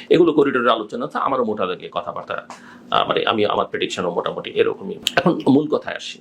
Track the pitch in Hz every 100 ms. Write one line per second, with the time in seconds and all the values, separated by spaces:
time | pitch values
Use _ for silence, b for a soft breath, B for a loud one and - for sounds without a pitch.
0 | B 160 170 147 139 131 120 113 107 120
1 | 147 - - 131 113 107 92 87 85 85
2 | - 90 - - - - - - - -
3 | - - - 110 104 - - - - -
4 | 90 87 85 - - - - - 190 -
5 | - - 180 101 101 135 151 143 - -
6 | - -